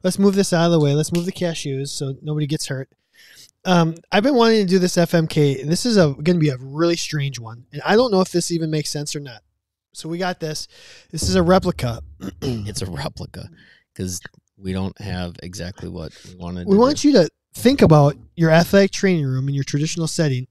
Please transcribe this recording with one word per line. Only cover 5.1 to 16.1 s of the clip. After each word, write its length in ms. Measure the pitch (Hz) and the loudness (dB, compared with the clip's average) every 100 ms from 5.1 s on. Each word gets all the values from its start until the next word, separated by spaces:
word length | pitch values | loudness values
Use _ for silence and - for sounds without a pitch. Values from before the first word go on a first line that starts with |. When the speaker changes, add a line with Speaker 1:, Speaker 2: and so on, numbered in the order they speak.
Speaker 1:
M 140 | 170 160 | 2 0
K. 360 | - 143 131 | 2 2 0
This 220 | 143 170 | -2 -2
is 120 | 247 214 | 2 4
a, 180 | 160 135 | 4 2
gonna 160 | 156 175 | 0 2
be 100 | 151 | 0
a 60 | 127 | -2
really 380 | 135 147 170 170 | -10 -2 0 0
strange 420 | - 151 139 120 | -4 -4 -4 -8
one, 280 | 110 117 - | -14 -18 -16
and 100 | 147 | -8
I 120 | 135 208 | 2 4
don't 140 | 254 | 4
know 80 | 185 | 2
if 100 | 185 | 2
this 200 | 175 - | -2 -2
even 200 | 170 160 | -4 -2
makes 200 | 156 151 | -4 -4
sense 240 | 147 147 | -8 -8
or 60 | 151 | -10
not. 220 | 143 110 _ _ _ _ _ | -12 -18 _ _ _ _ _
So 160 | - 160 | -16 -10
we 100 | 170 | -6
got 220 | 185 180 | -4 -4
this. 280 | 160 151 - - - - _ | -8 -8 -12 -18 -20 -20 _
This 140 | 160 | -4
is 100 | - | 0
a 80 | 185 | 2
replica. 580 | 170 185 180 - 123 113 - - | 4 4 2 -4 -6 -6 -14 -16
<clears throat> 100 | 196 - | -16 -8
Speaker 2:
It's 380 | 139 117 101 - | -6 -6 -6 -8
a 40 | 90 | -8
replica 600 | 90 143 - - 95 - - _ _ _ | -8 -10 -10 -16 -14 -18 -20 _ _ _
'cause 260 | - 92 90 - _ _ _ | -8 -8 -8 -12 _ _ _
we 160 | 95 | -8
don't 260 | 95 95 - | -6 -6 -8
have 340 | 104 90 87 85 | -10 -8 -8 -12
exactly 460 | 90 98 90 - 90 | -16 -12 -14 -12 -14
what 240 | 87 80 | -12 -14